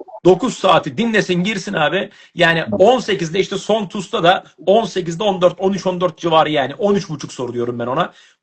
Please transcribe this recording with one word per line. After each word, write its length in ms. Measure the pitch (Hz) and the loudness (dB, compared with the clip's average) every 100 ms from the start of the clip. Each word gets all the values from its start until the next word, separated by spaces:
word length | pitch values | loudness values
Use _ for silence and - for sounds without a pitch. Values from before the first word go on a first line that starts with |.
| - - | -20 0
dokuz 300 | 175 180 254 - | 4 4 0 -2
saati 380 | 190 156 156 127 | 2 2 0 -4
dinlesin, 360 | 233 214 170 180 | -2 0 0 -2
girsin 280 | 190 208 202 | -2 -4 -6
abi. 380 | 180 147 180 214 - _ | -2 -2 -2 -6 -12 _
Yani 300 | 165 170 165 131 | 0 0 0 0
on 260 | 151 202 254 | 4 6 4
sekizde 420 | 202 180 165 190 | 0 -4 -2 -2
işte 180 | 185 190 | -2 -4
son 280 | - 220 180 | -2 -2 -2
tusta 360 | 214 175 226 | -8 -6 0
da 220 | 170 196 - - 165 | 2 2 -2 -4 2
on 180 | 220 | 2
sekizde 380 | 214 190 170 165 | 2 -4 -6 -2
on 180 | 214 185 | -2 2
dört, 180 | 175 170 | 2 2
on 120 | 190 | -2
üç, 140 | 190 185 | -2 -4
on 140 | 180 | -2
dört 160 | 180 - | -4 -2
civarı 320 | 170 160 151 | 0 2 2
yani. 240 | 151 131 | 0 -2
On 200 | 139 202 | -2 0
üç 140 | 202 - | 0 -2
buçuk 240 | 147 - | -8 -10
soru 200 | - 120 | -8 -6
diyorum 240 | 117 120 120 | -4 -4 -4
ben 80 | 117 | -4
ona. 260 | 143 185 - _ _ | -4 -4 -8 _ _